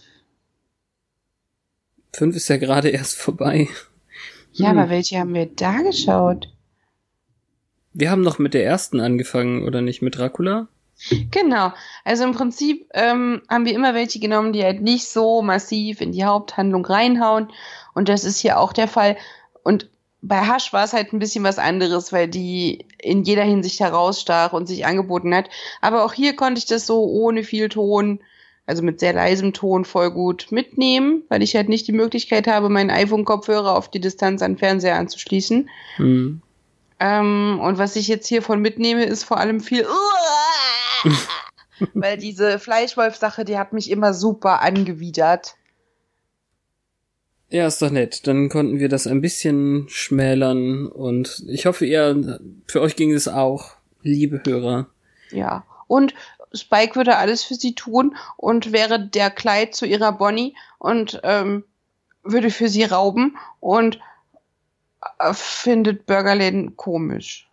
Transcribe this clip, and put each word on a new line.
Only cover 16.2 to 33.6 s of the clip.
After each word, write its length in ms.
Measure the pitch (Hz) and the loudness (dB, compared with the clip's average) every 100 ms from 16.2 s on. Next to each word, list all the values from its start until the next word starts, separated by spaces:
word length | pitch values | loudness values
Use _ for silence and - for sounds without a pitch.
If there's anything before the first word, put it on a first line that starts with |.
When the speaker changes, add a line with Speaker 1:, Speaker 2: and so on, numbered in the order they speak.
| 202 | 0
Speaker 2:
Haupthandlung 600 | 208 208 - 196 185 180 | 0 -2 -2 0 0 2
reinhauen. 680 | 202 247 240 220 220 214 - - - - | 2 4 2 2 2 -2 -12 -20 -20 -8
Und 160 | - 202 | -2 2
das 140 | 202 202 | 2 0
ist 140 | 202 | -2
hier 200 | - 92 | 2 2
auch 140 | 185 | 2
der 140 | - 220 | 0 0
Fall. 280 | 226 202 208 - - _ _ | 2 2 0 -10 -20 _ _
Und 260 | - 208 - _ _ _ | 0 0 -2 _ _ _
bei 160 | 196 196 208 | -2 0 2
Hasch 260 | 262 - | 0 0
war 100 | 196 | -2
es 100 | 208 | 0
halt 200 | 233 208 | -2 -2
ein 60 | 220 | -4
bisschen 240 | 214 214 | -4 -2
was 160 | 196 196 | -2 0
anderes, 520 | - 185 180 175 175 | 0 0 0 -2 -2
weil 160 | 185 170 | 0 0
die 580 | 180 180 180 175 - - - | -2 -4 -2 -4 -4 -14 -10
in 240 | 117 196 | 0 0
jeder 200 | 180 208 | 2 2
Hinsicht 360 | 208 202 185 - | 4 2 0 -2
herausstach 720 | 185 165 180 196 - 170 170 | 0 2 0 0 0 2 2
und 120 | 170 180 | -2 -6
sich 200 | 180 143 | -4 -2
angeboten 460 | 190 185 175 175 180 | -2 -2 -2 0 0
hat. 140 | 196 - - - | -2 -10 -14 -2
Aber 220 | 214 226 | 0 2
auch 100 | 220 | 0
hier 220 | - 285 277 | 0 -2 0
konnte 220 | 262 240 | -2 -2
ich 80 | - | -2
das 220 | 226 - | -4 0
so 160 | 226 214 | 0 2
ohne 380 | 208 226 226 | 2 0 0
viel 260 | 214 214 214 | -2 -2 -2
Ton, 500 | 214 202 202 208 202 _ _ _ _ - | -2 0 2 2 -2 _ _ _ _ -6
also 160 | 170 | 0
mit 160 | 170 165 | 0 2
sehr 140 | 180 | 0
leisem 400 | 175 175 190 196 | 2 2 2 -2
Ton, 320 | 196 190 185 185 | -2 0 0 0
voll 260 | 185 175 | 0 0
gut 360 | 175 180 180 - | 0 -2 -2 -4
mitnehmen, 680 | 220 254 - 262 262 277 320 - | -4 -4 0 2 4 2 0 0
weil 140 | 214 | 0
ich 120 | 208 220 | 2 0
halt 140 | 202 | 0
nicht 180 | 220 220 | 0 0
die 40 | |
Möglichkeit 540 | 220 226 226 - 214 220 | 0 0 -2 0 0 2
habe, 200 | 214 208 | 2 2
meinen 200 | 202 196 | 2 2
iPhone-Kopfhörer 880 | - 202 214 208 208 208 214 | 2 2 2 0 -2 0 0